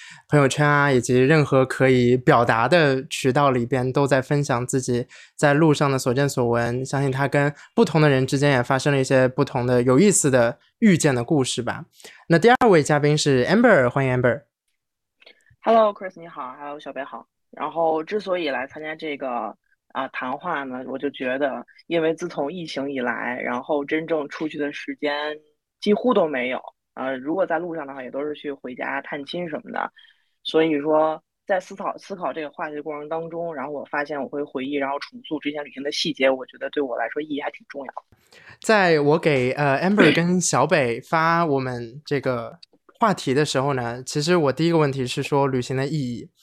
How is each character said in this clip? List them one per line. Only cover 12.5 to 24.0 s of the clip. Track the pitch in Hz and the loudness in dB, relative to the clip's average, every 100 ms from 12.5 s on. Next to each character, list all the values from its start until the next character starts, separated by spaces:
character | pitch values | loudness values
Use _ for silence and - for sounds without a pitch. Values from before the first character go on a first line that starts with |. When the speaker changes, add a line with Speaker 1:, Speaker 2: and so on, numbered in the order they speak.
| 247 247 | 6 6
Speaker 1:
位 | 170 | 6
嘉 | 139 147 | 4 2
宾 | 147 147 | 2 2
是 | - 131 123 | 2 2 4
Amber， | 196 247 175 123 | 4 6 6 4
欢 | 139 131 | 0 0
迎 | 127 | 2
Amber。 | 123 113 _ _ _ _ _ _ _ _ - _ _ _ | 2 0 _ _ _ _ _ _ _ _ -20 _ _ _
Speaker 2:
Hello，Chris， | - 226 214 202 190 170 | 2 4 4 0 -14 -14
你 | 170 | -18
好， | 156 127 139 | -14 -14 -12
Hello， | 143 147 | -14 -12
小 | 147 | -12
北 | 131 | -12
好。 | 135 120 - _ _ | -12 -14 -20 _ _
然 | - 151 | -10 -8
后 | 151 165 160 | 0 0 0
之 | 160 208 | -2 -6
所 | 190 180 | -4 -4
以 | 151 | -2
来 | 127 135 | -4 -6
参 | 151 | -10
加 | 156 160 | -12 -10
这 | 156 139 | -10 -8
个， | 135 120 107 - _ _ _ | -6 -6 -8 -12 _ _ _
啊， | 123 135 | -10 -8
谈 | - 127 139 | -8 -8 -8
话 | 180 151 | -6 -6
呢， | 135 127 123 | -6 -10 -10
我 | 131 | -8
就 | 143 | -8
觉 | 135 131 131 | -6 -6 -2
得， | 143 120 - _ _ | -4 -4 -14 _ _
因 | 170 | -2
为 | 160 165 | 0 -2
自 | 175 | -6
从 | 165 143 | -6 -6
疫 | 185 160 | -6 -10
情 | 143 139 | -8 -6
以 | 139 | -4
来， | 120 110 113 123 | -4 -4 -6 -6
然 | - 123 | -6 -8
后 | 135 147 143 | -4 -4 -2
真 | 156 | -4